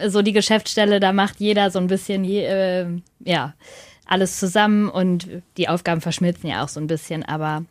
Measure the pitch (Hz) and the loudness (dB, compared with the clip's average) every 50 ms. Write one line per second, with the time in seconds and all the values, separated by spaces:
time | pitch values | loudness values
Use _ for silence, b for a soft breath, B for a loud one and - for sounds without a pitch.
0 | 185 202 185 208 202 220 202 214 202 - 220 208 - - - 214 208 208 208 196 | -2 0 2 2 2 2 2 2 2 2 2 0 0 -2 0 2 4 4 4 4
1 | 196 190 196 196 196 196 - - 202 208 208 202 202 196 185 190 180 180 190 190 | 4 4 4 2 2 0 -2 -2 0 2 2 4 2 2 2 0 0 0 0 -2
2 | - - 196 190 190 185 202 208 156 147 196 190 190 185 180 185 180 175 175 175 | -2 -2 -4 -2 -2 -2 -2 -2 -2 0 0 0 0 0 0 -2 -4 -4 -6 -8
3 | - _ _ - - 180 170 147 127 147 - B B B B B B B B B | -10 _ _ -10 -4 -2 -2 -2 -2 -4 -10 B B B B B B B B B
4 | B B 185 190 190 180 - - 196 180 175 214 208 214 208 208 208 202 - 185 | B B 0 2 0 0 -2 -2 -2 0 2 4 4 4 4 2 2 0 0 0
5 | 185 185 180 170 180 175 - 175 - _ _ - 170 - 165 175 - 175 170 160 | 0 2 0 0 -4 -8 -14 -16 -16 _ _ 0 2 2 2 2 0 0 -2 -2
6 | - 170 160 - 180 175 175 - - 156 92 104 143 139 - 151 156 151 165 156 | -2 -4 -2 0 0 0 0 -2 -4 -4 -4 -4 -4 -4 -6 -6 -4 -4 -4 -4
7 | - - 165 156 - - 151 156 156 156 151 156 165 - | -4 -6 -8 -6 -6 -6 -4 -4 -2 -2 -4 -4 -6 -10